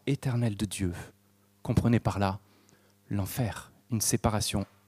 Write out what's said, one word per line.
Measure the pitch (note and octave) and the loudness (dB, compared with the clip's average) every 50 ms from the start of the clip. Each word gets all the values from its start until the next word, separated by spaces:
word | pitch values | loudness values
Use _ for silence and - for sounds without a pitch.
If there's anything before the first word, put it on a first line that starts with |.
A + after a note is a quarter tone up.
| _ | _
éternel | - C#3 - - C3+ B2 A#2+ A#2+ A#2 G2+ | -2 -2 -2 -2 -2 0 2 0 0 0
de | G2+ G#2+ | 0 -4
Dieu. | F#2+ - - G2+ F2+ E2+ - - - - _ _ _ _ _ _ _ _ _ _ | -4 -2 -2 -2 -2 -2 -4 -10 -16 -18 _ _ _ _ _ _ _ _ _ _
Comprenez | - A#2+ - - A#2 A#2+ A2+ | 0 0 4 4 6 4 4
par | - - G2+ G2 | 4 2 0 2
là | G2+ F#2+ F#2+ G2 - _ _ - _ - - _ _ _ _ _ _ _ | 2 0 0 -2 -8 _ _ -20 _ -20 -20 _ _ _ _ _ _ _
l'enfer, | G#2+ G2+ F#2+ F#2 - - B2+ G2+ - - - - - - _ _ | -4 -4 -4 -4 -2 -2 -2 -2 -2 -6 -12 -16 -20 -20 _ _
une | A#2 A2 | -2 -2
séparation | - - - A#2+ - A#2 G#2+ G#2+ - - - G#2 G2+ - - _ _ | 0 0 0 2 2 2 2 2 -2 0 -2 -4 -4 -4 -10 _ _